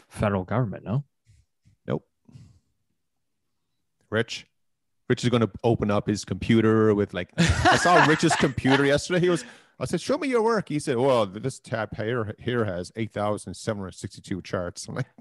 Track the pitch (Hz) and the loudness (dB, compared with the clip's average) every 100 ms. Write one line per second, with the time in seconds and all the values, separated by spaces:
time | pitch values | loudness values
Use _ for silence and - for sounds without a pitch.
0 | _ - 107 101 92 107 120 80 80 127 | _ -4 -2 0 -2 -2 -2 -6 -4 -4
1 | 143 _ _ _ _ _ _ _ - 71 | -4 _ _ _ _ _ _ _ -8 -8
2 | _ _ _ - - _ _ _ _ _ | _ _ _ -20 -20 _ _ _ _ _
3 | _ _ _ _ _ _ _ _ _ _ | _ _ _ _ _ _ _ _ _ _
4 | - 107 117 - - _ _ _ _ _ | -6 -2 -2 -6 -16 _ _ _ _ _
5 | - 123 123 120 107 - 120 117 107 104 | -2 0 2 2 2 0 0 2 2 0
6 | - 104 - 95 - 113 110 110 110 104 | 0 -4 -4 -4 2 4 6 4 4 2
7 | 101 92 92 - 170 - 349 - 175 180 | 0 -4 -6 0 0 4 4 4 6 6
8 | 139 156 165 - 151 123 131 135 139 143 | 6 4 2 2 0 0 2 2 4 2
9 | - 180 180 170 - - _ - 135 175 | 0 0 2 0 -4 -20 _ -10 -6 -4
10 | - 277 285 240 220 220 - 147 151 120 | -2 -2 0 0 2 0 -2 -4 -2 0
11 | 135 123 101 98 127 - - 120 107 - | 4 2 0 -4 -10 -10 -8 -6 -6 -6
12 | 110 123 104 - - 123 104 87 90 - | -4 -4 -6 -8 -4 -2 -2 -4 -8 -8
13 | 110 104 104 104 - 90 - 104 95 - | -8 -4 -4 -4 -6 -10 -6 -6 -6 -12
14 | 107 - - 95 - 101 87 - - 139 | -14 -14 -10 -8 -6 -6 -6 -10 -12 -10
15 | - - | -10 -12